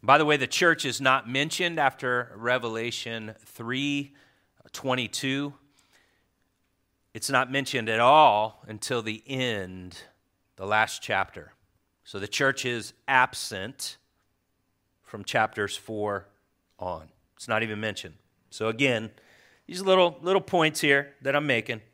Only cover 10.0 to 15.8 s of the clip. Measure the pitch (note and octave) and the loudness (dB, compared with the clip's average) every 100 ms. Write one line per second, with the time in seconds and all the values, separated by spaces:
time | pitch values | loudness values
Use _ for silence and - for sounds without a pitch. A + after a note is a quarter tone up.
10 | - _ _ _ _ - F#2+ G#2+ A2 - | -20 _ _ _ _ -12 -2 0 0 -2
11 | - G2 F#2 - D2+ _ _ _ _ _ | -4 -2 -2 -8 -20 _ _ _ _ _
12 | - G2+ G#2 - C#3 C3 B2+ A#2+ G2+ _ | -14 -10 -8 0 0 0 -4 -6 -8 _
13 | - C3 B2+ - - G2 G2+ - - - | 2 4 4 0 -10 -8 -10 -10 -14 -14
14 | _ _ _ _ _ _ _ _ _ _ | _ _ _ _ _ _ _ _ _ _
15 | _ G#2 G2 B2+ A2 - G2+ - | _ -14 -4 0 0 0 -4 -6